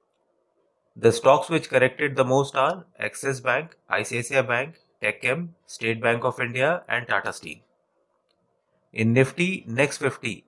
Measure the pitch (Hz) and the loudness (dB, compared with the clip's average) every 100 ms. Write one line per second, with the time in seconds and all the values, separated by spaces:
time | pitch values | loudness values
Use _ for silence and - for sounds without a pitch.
0 | _ _ _ _ _ _ _ _ _ - | _ _ _ _ _ _ _ _ _ 2
1 | 113 110 135 147 - 165 - 131 127 - | 2 6 6 6 4 -2 2 2 2 2
2 | 147 131 127 135 135 135 143 185 - - | -2 0 2 2 2 0 0 -2 -10 -8
3 | 107 - 131 127 123 127 165 _ - 98 | -8 -6 -6 -4 -2 -2 -4 _ -6 -4
4 | 107 117 113 135 120 120 147 - _ _ | -2 -6 -2 0 0 -2 -4 -12 _ _
5 | 110 - 123 151 170 - - - 113 113 | -4 -2 -2 -2 -6 -14 -20 -6 -4 0
6 | 117 117 127 - 120 123 139 175 - 123 | 0 0 -2 -4 -4 -2 0 -2 -4 -6
7 | 120 101 98 - 85 78 _ _ _ _ | -2 -4 -4 -8 -14 -20 _ _ _ _
8 | _ _ _ _ _ _ _ _ _ - | _ _ _ _ _ _ _ _ _ -2
9 | 113 120 135 - 180 190 - 120 143 - | 2 4 2 0 -4 -4 -4 0 0 0
10 | 135 - 120 90 | -6 -6 -10 -10